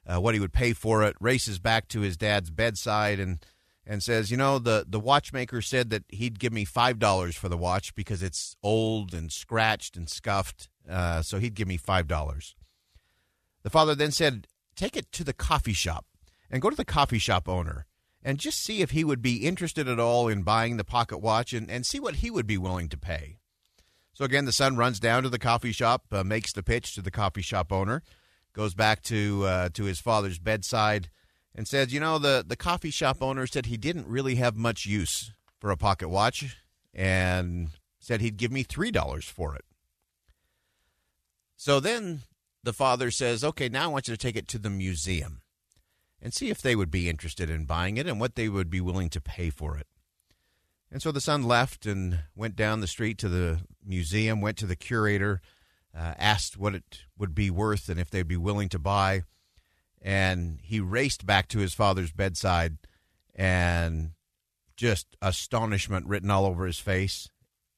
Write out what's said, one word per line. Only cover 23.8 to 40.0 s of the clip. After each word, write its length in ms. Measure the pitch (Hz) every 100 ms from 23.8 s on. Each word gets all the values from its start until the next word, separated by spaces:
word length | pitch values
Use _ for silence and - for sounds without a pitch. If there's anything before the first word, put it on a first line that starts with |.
| _ _ _
So 120 | - 139
again, 180 | 139
the 80 | 139
son 240 | - 135 127
runs 240 | 120 101
down 220 | 117 123
to 80 | 131
the 80 | 120
coffee 340 | 123 117 120
shop, 320 | 101 143 131 -
uh, 100 | 101
makes 300 | 95 110 -
the 100 | -
pitch 320 | 95 117 -
to 60 | -
the 100 | 95
coffee 300 | 113 98 101
shop 320 | 90 101 87
owner, 300 | 95 98 139 - _ _ _ _
goes 220 | 104 107
back 260 | 92 107 107
to, 400 | - 113 104 101 98
uh, 220 | 92 90
to 140 | 82
his 160 | 101 87
father's 380 | - 110 98 85
bedside 720 | 87 110 - 113 107 107 87 _ _ _ _
and 120 | - 107
says, 280 | 139 131
"You 60 | 139
know, 180 | 160 156
the, 260 | 143 131 85
the 80 |
coffee 360 | 127 175 175 156
shop 320 | - 147 135
owner 240 | 131 135 127
said 180 | 147
he 140 | 117 117
didn't 280 | 131 175 87
really 280 | 123 135
have 200 | 127 123
much 300 | 107 117 107
use 480 | 101 104 82 - 110 - _ _
for 120 | 101
a 80 | 87
pocket 320 | 104 92 82
watch 480 | 95 113 - 135 - _ _ _
and 800 | - 95 92 92 90 90 87 82 - _ _
said 200 | - 113
he'd 160 | 113 104
give 160 | 117
me 120 | 135
three 260 | 123 139 214
dollars 340 | 151 71 67
for 320 | - - 76 71
it." 80 | - _ _ _